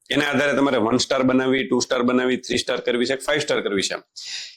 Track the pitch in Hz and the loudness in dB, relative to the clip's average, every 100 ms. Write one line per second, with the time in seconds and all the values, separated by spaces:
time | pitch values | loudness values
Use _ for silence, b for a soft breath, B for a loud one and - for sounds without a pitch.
0 | _ 135 147 131 143 135 139 127 107 123 | _ -2 0 2 2 2 2 2 2 0
1 | - 135 131 131 131 131 127 123 120 127 | 0 2 2 2 2 0 0 0 0 0
2 | 120 127 127 123 - 123 - 123 - 120 | 2 2 0 -2 -2 -4 -2 -4 -2 0
3 | 120 135 - 147 151 123 101 98 90 - | 0 -2 -2 -2 0 -2 0 -2 -2 -6
4 | - - B B B | -12 -18 B B B